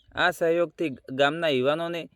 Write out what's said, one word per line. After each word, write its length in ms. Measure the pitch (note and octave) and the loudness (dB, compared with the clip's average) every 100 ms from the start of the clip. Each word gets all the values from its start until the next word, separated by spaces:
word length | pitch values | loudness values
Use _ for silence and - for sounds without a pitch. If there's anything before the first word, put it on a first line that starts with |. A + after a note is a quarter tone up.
| _ | _
આ 160 | - E3+ | 0 0
સહયોગથી 600 | E3 E3 E3+ E3 - E3 C3 - | 2 0 2 0 -2 -6 -6 -6
ગામના 360 | C3 C#3 D#3+ E3 | 0 2 2 0
યુવાનોને 600 | C3 B2+ D#3+ E3+ E3+ - | 2 2 0 -4 -6 -10